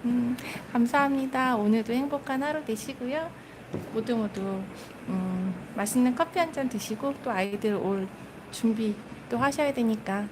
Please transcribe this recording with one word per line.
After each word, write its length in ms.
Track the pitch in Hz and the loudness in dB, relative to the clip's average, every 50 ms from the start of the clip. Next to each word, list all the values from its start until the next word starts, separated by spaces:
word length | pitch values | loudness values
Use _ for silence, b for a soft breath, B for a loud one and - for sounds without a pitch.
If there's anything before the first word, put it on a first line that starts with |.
| - | 2
음, 320 | 240 240 247 240 240 254 B B B B B B B | 2 2 4 2 2 0 B B B B B B B
감사합니다. 840 | - 233 233 240 - 285 277 277 277 269 262 262 262 254 262 254 247 | 4 4 4 6 6 4 4 6 4 2 0 0 2 2 2 4 4
오늘도 360 | 214 208 208 220 226 214 226 | 4 6 6 6 4 4 2
행복한 500 | 233 254 277 285 294 277 285 - 269 262 | 0 0 2 0 -2 -2 -2 -2 -2 0
하루 220 | 277 294 302 311 302 | 0 0 0 -2 -2
되시고요. 680 | - 220 214 - - 262 - 247 247 277 311 330 339 - B B B B B - - - - - - | -4 -4 -4 -4 -8 -8 -6 -6 -4 -2 -4 -4 -6 -10 B B B B B -12 -8 -8 -8 -6 -4
모두 240 | - 226 220 226 240 | -4 -4 0 0 0
모두, 440 | 226 214 202 - 196 190 196 196 190 190 196 B B B B B - - - | 0 0 -2 -2 -4 -2 -2 -2 -4 -6 -8 B B B B B -12 -6 -2
음, 460 | 190 185 185 185 185 185 185 190 180 180 - - - | -2 0 0 0 0 0 0 -2 -2 -4 -8 -8 -2
맛있는 400 | - 202 208 - 254 247 254 247 | -2 -2 2 4 4 4 4 4
커피 240 | 247 330 330 - 370 | 2 0 0 2 0
한 140 | 339 330 | 0 0
잔 160 | 277 277 269 247 | 0 -2 -2 -2
드시고 460 | - 208 - - 220 214 277 277 277 - | -2 -4 -4 -4 -6 -2 -2 -2 -2 -2
또 80 | - 254 | -4 -2
아이들 440 | 220 190 190 202 202 202 214 214 208 | 0 0 0 0 -2 0 0 2 2
올 320 | 185 - 190 196 196 190 190 - - - - - - - - | 2 2 0 0 0 -2 -4 -8 -12 -14 -14 -14 -16 -14 -12
준비 440 | - - - 226 220 214 220 214 208 - - - - - - - | -6 2 2 2 2 4 0 0 -2 -4 -8 -14 -14 -14 -8 -6
또 100 | 240 233 | 0 2
하셔야 340 | 262 277 277 311 302 285 | 2 2 4 4 2 2
되니까 540 | 277 262 233 226 220 214 - - 196 202 208 208 | 2 2 2 2 2 0 0 -2 -2 -2 -2 -4